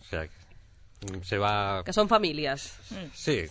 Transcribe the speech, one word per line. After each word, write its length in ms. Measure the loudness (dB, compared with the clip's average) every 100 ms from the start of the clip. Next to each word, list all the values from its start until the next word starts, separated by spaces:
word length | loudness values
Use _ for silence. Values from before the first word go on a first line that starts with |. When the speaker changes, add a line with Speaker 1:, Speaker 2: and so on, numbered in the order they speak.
Speaker 1:
o 40 |
sea, 220 | -6 -6 -6
que 960 | -12 -20 -20 -20 -20 -20 -12 -8 -8
se 160 | -2 2
va 460 | 4 4 2 0
Speaker 2:
Que 80 | 0
són 160 | 2 4
famílies. 640 | 4 4 0 -2 -4 -8 -14 -14
Speaker 3:
Mm, 200 | -12 -12
Speaker 1:
Sí, 320 | -4 0 0 0